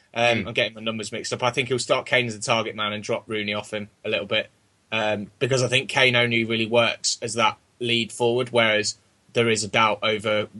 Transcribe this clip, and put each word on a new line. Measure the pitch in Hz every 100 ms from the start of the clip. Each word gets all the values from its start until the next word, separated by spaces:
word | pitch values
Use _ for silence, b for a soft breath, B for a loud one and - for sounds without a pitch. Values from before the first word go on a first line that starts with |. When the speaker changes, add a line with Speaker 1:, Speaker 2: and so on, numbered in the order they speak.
| b
Speaker 1:
Um, | 117 120 113
Speaker 2:
Hmm. | 98
Speaker 1:
I'm | 120
getting | 110
my | 113
numbers | 113 113 104
mixed | 113 -
up. | 120
I | 123
think | 120 127
he'll | 127
start | - 131 -
Kane | 131 120
as | 107
a |
target | 127 113 107 107
man | 104
and | 107
drop | 104 110 -
Rooney | 110 104
off | 104 -
him | 107 104 _
a | 107
little | 107 98
bit, | 110 - _ _ _ _
um, | 110 107 104 98 -
because | 123 131
I | 123
think | 127 107
Kane | 139 131 123
only | 120 117 113
really | 113 110
works | 117 113 - - -
as | 117 113
that | 110 - _ -
lead | 120 117 110
forward, | - 120 120 127
whereas | 117 113 107 104 - _ _ _
there | 123 117
is | 107
a | 104
doubt | 117 110 104
over | 110 107 110 107 107 110